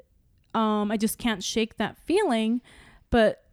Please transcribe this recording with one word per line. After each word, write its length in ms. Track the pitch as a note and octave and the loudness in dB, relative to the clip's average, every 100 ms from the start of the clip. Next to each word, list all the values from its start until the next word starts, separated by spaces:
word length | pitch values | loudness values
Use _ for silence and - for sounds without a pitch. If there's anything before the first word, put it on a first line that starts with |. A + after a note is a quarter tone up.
| - _ _ _ _ | -14 _ _ _ _
um, 380 | A3+ A3 G#3+ G#3 | -2 0 0 0
I 60 | G#3+ | 0
just 200 | A3 - | -2 -2
can't 260 | A#3 F#3+ | -4 -4
shake 340 | - A3+ A3 - | -4 -4 -4 -4
that 200 | G#3+ - | -8 -6
feeling. 640 | - F#4 F#4+ A3+ A3 A#3+ - - - - - | -2 0 2 0 0 -2 -6 -20 -20 -20 -2
But 340 | A#3+ G#3+ - _ | 4 4 2 _